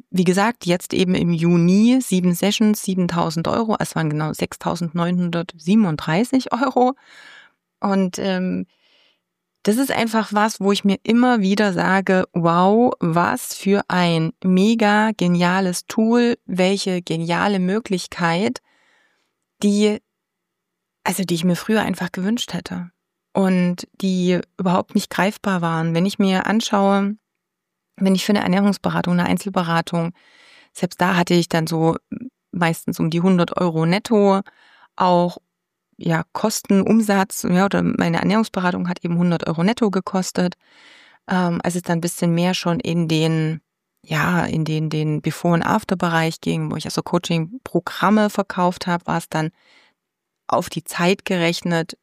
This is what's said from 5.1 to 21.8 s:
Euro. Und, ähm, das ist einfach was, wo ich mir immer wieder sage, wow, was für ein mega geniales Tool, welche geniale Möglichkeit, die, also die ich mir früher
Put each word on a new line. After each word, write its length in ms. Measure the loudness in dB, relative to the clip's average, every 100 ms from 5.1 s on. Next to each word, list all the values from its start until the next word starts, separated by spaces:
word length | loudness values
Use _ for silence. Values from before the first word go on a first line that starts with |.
| 0 0 -2 -6 -6 0 2 2 0 -2 0 0 -2 -2
Euro. 420 | -2 0 2 2 0 _ -20 -20 -20 -20 _ _ -6
Und, 380 | -2 0 0 -2
ähm, 480 | -4 -2 -2 -4 -6 _ _ _ _ _ _ _ _ _
das 160 | -2 0
ist 120 | 0
einfach 420 | 0 0 -2 0
was, 280 | 0 0 0
wo 100 | 0
ich 140 | 2
mir 140 | 2 0
immer 380 | 2 4 4 4
wieder 320 | 2 2 2
sage, 560 | 2 2 2 2 2 0
wow, 600 | 0 2 4 4 4 2 2
was 540 | 0 2 0 -2 -6
für 280 | -6 0 0 0
ein 440 | 0 2 2 -2 -2
mega 640 | 0 4 4 2 2 2 2 0
geniales 720 | 0 2 2 0 -2 -4 -6
Tool, 500 | 0 2 4 2 0 -4
welche 560 | 0 0 0 -2 -4
geniale 560 | -4 -4 -2 0 0 0
Möglichkeit, 1000 | 0 -2 -2 -6 -6 -4 0 0 -2 -4 _ _ _ _ _ _ _ _ _ -4
die, 360 | 0 2 2 0 _ _ _ _ _ _ _ _ _ _
also 220 | -6 -4
die 100 | -2
ich 80 | 0
mir 140 | 0 0
früher 260 | 0 -2